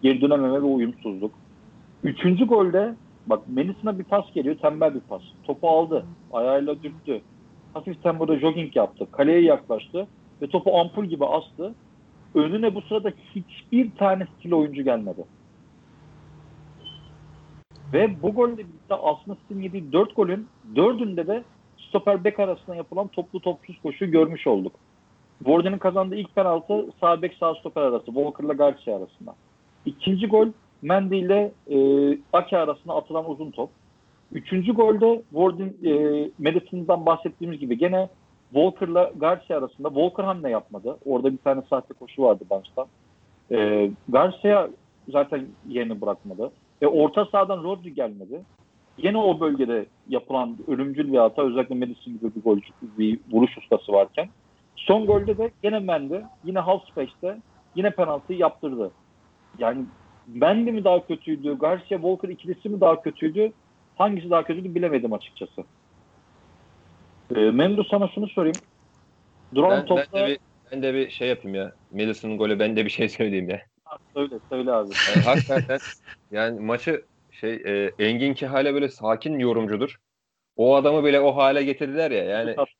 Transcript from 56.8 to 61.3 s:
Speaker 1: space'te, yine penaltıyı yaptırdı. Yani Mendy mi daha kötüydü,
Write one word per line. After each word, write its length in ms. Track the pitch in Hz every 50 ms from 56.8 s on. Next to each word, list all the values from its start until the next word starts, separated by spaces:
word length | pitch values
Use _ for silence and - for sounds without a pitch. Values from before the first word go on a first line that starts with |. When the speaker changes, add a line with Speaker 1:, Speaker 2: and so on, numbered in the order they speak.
| - -
Speaker 1:
space'te, 480 | _ 165 135 131 - _ - 180 202 226 - _ _ _ _ _ _
yine 160 | 165 185 208
penaltıyı 480 | 196 - 180 156 151 143 - - 185 180
yaptırdı. 520 | 175 156 - _ - 147 131 120 107 92 _ _ _ _ _ _ _ _ _ _ _ _ _ -
Yani 260 | 117 113 123 135 131 - - _ - _ _ _ _
Mendy 440 | - 117 120 135 160 202 220 233 233
mi 140 | 226 220 190
daha 220 | 190 180 180 175
kötüydü, 520 | _ 170 156 - -